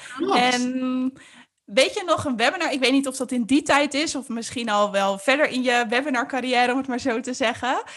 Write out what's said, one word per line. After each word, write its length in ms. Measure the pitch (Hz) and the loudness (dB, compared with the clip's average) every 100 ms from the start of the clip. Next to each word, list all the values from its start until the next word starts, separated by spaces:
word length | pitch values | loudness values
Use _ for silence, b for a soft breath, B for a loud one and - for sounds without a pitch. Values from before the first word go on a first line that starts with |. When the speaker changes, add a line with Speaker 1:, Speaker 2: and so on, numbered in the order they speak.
| B 262 | B -4
Speaker 1:
Klopt. 220 | 359 370 | 2 4
Speaker 2:
En 760 | 247 247 247 254 254 254 254 - B B B _ | 4 2 0 -2 -2 0 -2 -4 B B B _
weet 300 | - 208 294 | -10 -4 -2
je 80 | 427 359 | -2 -2
nog 180 | 320 | -2
een 120 | 302 233 | -2 0
webinar, 360 | 240 359 320 | 0 0 -2
ik 80 | 262 | 0
weet 120 | 254 | 2
niet 140 | 269 269 | 2 0
of 100 | 254 | -4
dat 140 | 247 | -4
in 140 | 247 | -4
die 180 | 214 277 | 2 2
tijd 320 | 311 285 294 | 4 2 2
is 200 | 277 311 | 0 -2
of 140 | 294 233 | -4 -6
misschien 400 | 233 226 269 233 | -8 -8 -6 0
al 220 | 208 208 | 2 2
wel 280 | 196 196 196 | 2 0 0
verder 300 | - 269 302 | 2 2 2
in 140 | 254 | 0
je 220 | 247 240 240 | 2 2 2
webinarcarrière, 840 | 240 294 254 262 262 247 240 247 | 0 0 0 0 -2 0 2 4
om 60 | 254 | 2
het 80 | 262 | -2
maar 140 | 247 | -2
zo 200 | 269 226 | -2 -2
te 120 | 254 | -2
zeggen. 480 | 254 226 240 247 320 466 | -2 0 0 -2 -2 -4